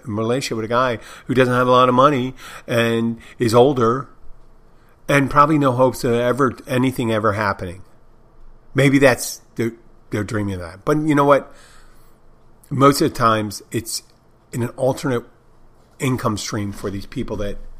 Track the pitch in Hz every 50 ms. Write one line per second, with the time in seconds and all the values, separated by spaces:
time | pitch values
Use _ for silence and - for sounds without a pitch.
0 | - 120 104 107 110 110 120 139 139 - 120 113 110 107 117 123 131 127 117 110
1 | - - - - - - 127 123 131 123 123 123 127 123 127 123 127 127 123 123
2 | 135 147 147 127 123 127 127 - - - - - - - 127 117 117 113 117 117
3 | 117 117 117 113 - - - - 127 113 107 120 123 143 147 127 113 113 120 135
4 | 131 - - - - - - - - - - - - - - - _ - - _
5 | - - 147 143 139 120 117 147 147 143 160 147 143 135 120 123 131 127 120 -
6 | - 127 117 117 120 123 123 127 143 123 101 - - - 127 127 127 131 123 -
7 | 127 110 113 107 107 110 98 107 107 98 98 - 98 90 87 - - - - -
8 | - - - - - _ _ - - - - - - - - 135 135 139 135 139
9 | 139 131 120 - - - - - - _ _ - 117 117 113 - - - - -
10 | _ - - 110 104 95 113 107 104 101 95 90 87 82 87 98 - - 151 151
11 | 156 156 147 147 143 143 143 131 - - - - - - - - - - - -
12 | - - - - - - - _ - - - _ - - 139 127 139 139 139 -
13 | 165 143 - - 123 113 110 110 107 104 101 - - - - 117 - - - -
14 | - _ _ _ _ _ _ _ _ _ - 123 117 127 - - 131 127 131 -
15 | - 143 123 120 - - - _ _ _ _ - - - _ _ _ _ _ -
16 | - 131 127 113 - 120 107 101 - - - 110 101 101 101 - - 104 95 98
17 | - - - 127 113 - 113 98 101 104 101 - - - -